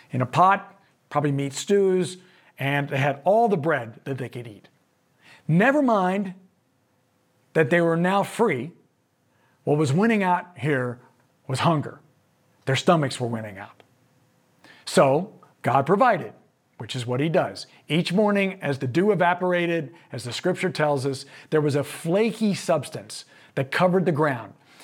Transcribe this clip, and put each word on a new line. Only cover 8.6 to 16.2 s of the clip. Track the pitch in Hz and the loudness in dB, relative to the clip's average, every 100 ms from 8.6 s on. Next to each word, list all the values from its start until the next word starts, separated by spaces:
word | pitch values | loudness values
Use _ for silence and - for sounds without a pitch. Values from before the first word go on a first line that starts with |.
| 147 - _ _ _ _ _ _ _ _ | -6 -12 _ _ _ _ _ _ _ _
What | - 147 | -2 0
was | 147 | 2
winning | 151 226 220 | 2 2 2
out | 185 180 - - | 2 0 -4 -6
here | 147 139 123 117 - _ _ _ - | -2 0 -2 -8 -16 _ _ _ -8
was | 131 | 0
hunger. | 165 156 - - - _ _ _ _ _ - | 2 2 -2 -12 -20 _ _ _ _ _ -4
Their | 131 | 0
stomachs | - 170 135 - | 2 2 0 -4
were | 120 | -6
winning | 117 107 95 | -6 -8 -12
out. | 98 - _ _ _ _ _ _ _ _ - - - | -16 -20 _ _ _ _ _ _ _ _ -20 -18 -4
So | - 143 143 190 - - _ | 2 4 2 -2 -10 -20 _
God | - 135 139 | -2 0 2
provided, | 202 254 185 | 2 2 0